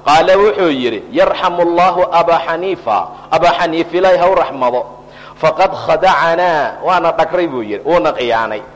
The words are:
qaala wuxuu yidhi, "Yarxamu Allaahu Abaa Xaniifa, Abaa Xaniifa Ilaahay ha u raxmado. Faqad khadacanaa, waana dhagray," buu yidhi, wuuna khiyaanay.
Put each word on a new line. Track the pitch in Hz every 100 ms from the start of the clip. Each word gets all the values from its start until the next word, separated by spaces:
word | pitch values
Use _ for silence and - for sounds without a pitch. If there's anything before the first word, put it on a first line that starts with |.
qaala | 131 156 170 190
wuxuu | 208 202 175
yidhi, | 135 123 107 -
"Yarxamu | 139 190 - 185 175
Allaahu | 170 170 185 175 180
Abaa | 170 170 165 165
Xaniifa, | 165 190 180 117 101 85 - -
Abaa | 160 170 165
Xaniifa | 170 160 165 170
Ilaahay | 185 175
ha | 175
u |
raxmado. | 185 147 135 127 120 117 - - - - -
Faqad | 156 160 190 - -
khadacanaa, | 156 185 151 165 170 180 156 120 -
waana | 151 180 165
dhagray," | 160 156 180 170
buu | 131
yidhi, | 107 101 139
wuuna | 170 156
khiyaanay. | - 123 113 110 107 -